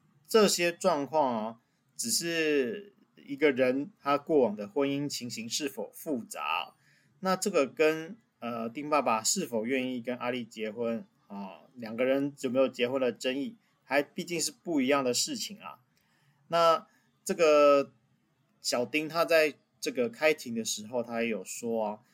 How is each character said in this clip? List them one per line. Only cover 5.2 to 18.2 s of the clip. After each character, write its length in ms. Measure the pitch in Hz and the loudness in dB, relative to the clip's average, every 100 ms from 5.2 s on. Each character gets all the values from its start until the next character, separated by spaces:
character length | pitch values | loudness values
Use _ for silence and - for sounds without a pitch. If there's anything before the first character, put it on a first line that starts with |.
| 120 | -10
形 200 | 110 113 | -10 -8
是 200 | - 147 | -6 -6
否 200 | - 92 | -8 -12
复 300 | - - 131 - | -10 -6 -6 -6
杂， 500 | - 73 85 - _ _ _ _ _ | -8 -4 -4 -6 _ _ _ _ _
那 160 | 185 185 | -2 0
这 120 | 208 | 0
个 160 | 175 135 | 0 0
跟， 520 | - 156 160 160 208 _ _ | 2 2 2 -6 -14 _ _
呃， 300 | 117 117 113 | -10 -8 -8
丁 200 | 131 147 | -8 -2
爸 120 | 147 | 0
爸 220 | 131 110 | 2 0
是 220 | 110 - 160 | 0 -2 -2
否 200 | 117 113 | -4 -2
愿 300 | 135 127 127 | -2 -2 -6
意 60 | |
跟 160 | 117 123 | -6 -6
阿 120 | 120 | -4
丽 140 | 127 | -6
结 260 | 113 - 110 | -8 -8 -8
婚 380 | 107 117 117 98 _ _ | -4 -4 -4 -8 _ _
啊， 340 | 101 98 82 - | -12 -12 -14 -20
两 220 | 127 113 113 | -16 -12 -4
个 80 | |
人 320 | 127 139 139 139 | 0 0 -2 -4
有 80 | 131 | -4
没 100 | 123 | 0
有 80 | 131 | 0
结 220 | 127 120 | 0 -2
婚 120 | 135 | 0
的 100 | 127 | 0
争 240 | 107 131 131 | -2 -4 -4
议， 180 | 131 113 _ _ | -6 -10 _ _
还 200 | _ 135 | _ -2
毕 220 | 143 - 170 | -2 -6 -6
竟 140 | 170 | -4
是 120 | 147 | -6
不 300 | - - 156 | -8 -4 -2
一 60 | 127 | 2
样 160 | 143 | 2
的 100 | 127 | 2
事 220 | 120 - 135 | -2 -4 -6
情 200 | - - | -10 -14
啊。 200 | 90 69 _ _ _ _ _ _ _ | -18 -20 _ _ _ _ _ _ _
那 360 | 165 165 160 - _ _ _ - | 4 6 4 0 _ _ _ -8
这 80 | |
个 580 | 190 165 147 147 143 139 _ _ _ | 2 6 8 8 6 2 _ _ _